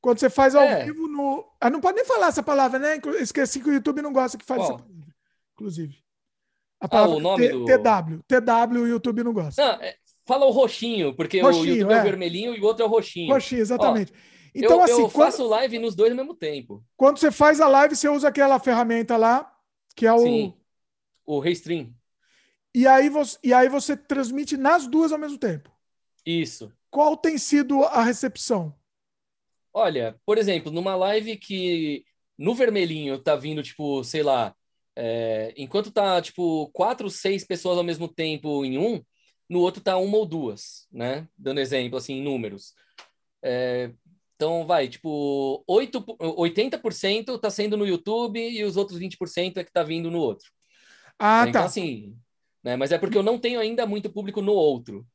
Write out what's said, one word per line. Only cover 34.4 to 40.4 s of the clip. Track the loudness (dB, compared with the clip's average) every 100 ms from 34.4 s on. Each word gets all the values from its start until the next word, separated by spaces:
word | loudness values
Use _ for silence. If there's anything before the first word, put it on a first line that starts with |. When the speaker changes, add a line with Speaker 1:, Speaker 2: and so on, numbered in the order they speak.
| -2 _ _ _ _ -10
Speaker 2:
é, | -6 -4 -4 -4 -6 -12
enquanto | -6 -6 -4
tá, | -2 0 0
tipo, | -2 -4 -2 -2 -6
quatro, | -2 -2 -2 -8
seis | -6 -4 -4
pessoas | -6 -8 -2 -2
ao |
mesmo | -2 -6 -8
tempo | -6 -6 -6 -6 -4
em | -4 -2
um, | -2 -4 _ _ _ _ _
no | 0
outro | 0 0
tá | -2 -2
uma | 0 0
ou | -2
duas, | -6